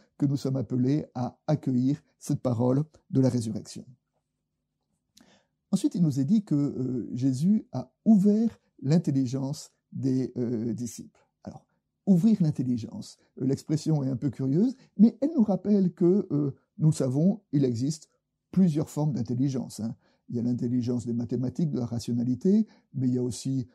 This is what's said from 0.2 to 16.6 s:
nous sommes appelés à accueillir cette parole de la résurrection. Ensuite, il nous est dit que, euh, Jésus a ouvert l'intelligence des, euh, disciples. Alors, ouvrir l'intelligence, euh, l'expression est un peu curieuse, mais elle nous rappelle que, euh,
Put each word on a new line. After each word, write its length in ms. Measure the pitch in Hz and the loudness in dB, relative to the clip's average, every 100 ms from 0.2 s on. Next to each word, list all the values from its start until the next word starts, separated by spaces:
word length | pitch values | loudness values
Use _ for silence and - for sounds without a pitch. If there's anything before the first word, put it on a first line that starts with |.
| 143 | -2
nous 120 | 139 | 0
sommes 180 | 135 131 | -2 -4
appelés 500 | - 127 127 147 - 127 | -4 -2 0 0 -2 -6
à 220 | 123 - - | -8 -6 -2
accueillir 540 | 156 - 123 127 151 _ _ | -2 0 0 0 -2 _ _
cette 200 | - 147 | -4 -2
parole 440 | 127 113 123 135 156 - - | -2 0 2 2 -2 -10 -4
de 100 | 135 | 2
la 80 | 131 | 2
résurrection. 580 | 123 110 - - - - - _ _ _ _ _ _ _ _ _ _ _ _ _ _ _ _ - | 2 -4 -8 -10 -16 -18 -20 _ _ _ _ _ _ _ _ _ _ _ _ _ _ _ _ -6
Ensuite, 240 | 196 302 - | -2 -2 0
il 80 | |
nous 180 | 165 127 | 0 2
est 40 | 135 | 0
dit 200 | 220 - | 0 0
que, 100 | 147 | 0
euh, 540 | 143 - 127 127 - | 0 -2 -4 -4 -6
Jésus 540 | 123 135 127 175 214 - | -2 -2 0 2 0 -2
a 180 | 131 - _ 208 | -10 -10 _ 4
ouvert 560 | 214 208 214 233 - _ - | 6 6 4 0 -4 _ -6
l'intelligence 920 | 135 170 165 135 127 135 135 151 - _ _ | 0 2 2 0 0 -2 -6 -8 -14 _ _
des, 400 | 120 131 131 127 120 | -4 -2 0 -2 -4
euh, 340 | 117 117 117 | -4 -4 -4
disciples. 540 | 110 120 - - _ _ _ | -6 -8 -12 -18 _ _ _
Alors, 220 | - - _ _ _ _ - | -18 -18 _ _ _ _ 2
ouvrir 360 | 180 220 214 | 4 4 4
l'intelligence, 760 | 160 - 127 120 110 107 - - _ - | 2 0 -2 -4 -6 -12 -14 -18 _ -6
euh, 40 | 123 | -2
l'expression 580 | 139 - 151 160 151 | -2 -2 -4 0 -2
est 60 | 135 | -2
un 60 | 127 | -2
peu 140 | 143 | -4
curieuse, 480 | - 135 156 247 - _ - | -4 -2 2 0 -2 _ 4
mais 200 | 226 - | 4 4
elle 120 | 294 339 | -2 2
nous 80 | |
rappelle 500 | 208 185 196 208 180 | 2 0 2 2 2
que, 340 | - 175 202 - | 2 4 4 2
euh, 240 | 143 147 - | -2 -2 -6